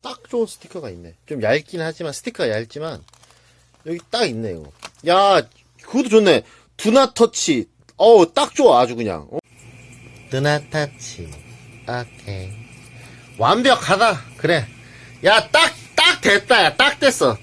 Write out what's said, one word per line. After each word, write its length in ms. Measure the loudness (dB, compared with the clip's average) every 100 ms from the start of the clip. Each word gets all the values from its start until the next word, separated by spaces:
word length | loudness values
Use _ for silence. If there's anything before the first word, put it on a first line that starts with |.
딱 200 | -14 -16 -8
좋은 180 | -6 -6
스티커가 440 | -8 -18 -14 -14
있네. 240 | -16 -20 -20 _
좀 160 | -6
얇긴 380 | -2 -2 -4 -10
하지만, 320 | -10 -10 -12
스티커가 360 | -10 -14 -6 -4
얇지만, 520 | -4 -8 -12 -12 -14 -20 _ _ _ _ _ _ _ -12
여기 120 | -12 -8
딱 140 | -4 -4
있네, 260 | -4 -10
이거. 180 | -10 -16 _ -20 _ 0
야, 340 | 4 4 4 0 _ _ _
그것도 260 | -6 -4 2
좋네. 340 | 4 6 2 0 _ _ -6
Do 160 | 0
not 220 | 2 2
touch. 520 | 0 0 0 -2 -2 -4 _ _ _
어우, 360 | 4 6 4
딱 220 | 0 -4
좋아, 260 | 2 4 4
아주 120 | 2
그냥. 320 | -2 -8 -8 -12
어? 60 | -16 _ _ -20 -20 -20 -20 -20 -20 -10
Do 80 | -4
not 320 | -2 -2 -4
touch. 560 | -6 -6 -10 -20 -16 -16 -18 -20 -20 -20 -20
오케이. 680 | -12 -10 -12 -16 -14 -14 -14 -18 -20 -20 -20 -20 -20 -20 -20 -4
완벽하다. 840 | 0 2 2 0 0 0 2 0 -10 -6
그래. 280 | -2 -2 -4 -16 -20 -20 -20 -4
야, 240 | 2 2 2
딱, 240 | 0 0 -4 -8 0
딱 240 | 0 2
됐다, 440 | 0 0 2 2 2
야. 100 | 2
딱 240 | -2 2
됐어. 360 | 0 2 -2 -2